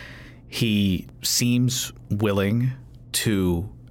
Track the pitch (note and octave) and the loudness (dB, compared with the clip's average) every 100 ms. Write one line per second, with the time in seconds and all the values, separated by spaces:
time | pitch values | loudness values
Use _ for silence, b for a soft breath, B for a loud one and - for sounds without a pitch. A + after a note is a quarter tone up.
0 | B B B B - - A#2 G#2 G2 F2+ | B B B B -12 -2 2 4 2 0
1 | - - - - B2 B2 B2+ B2+ - - | -4 -8 -4 0 2 4 2 0 -6 -12
2 | - G2+ G#2+ G2+ G2 A#2 B2+ B2+ - - | -6 0 2 2 2 2 0 -4 -12 -20
3 | - - A#2 G2 F#2 E2+ G2 - - | -8 -4 0 2 2 0 -4 -12 -8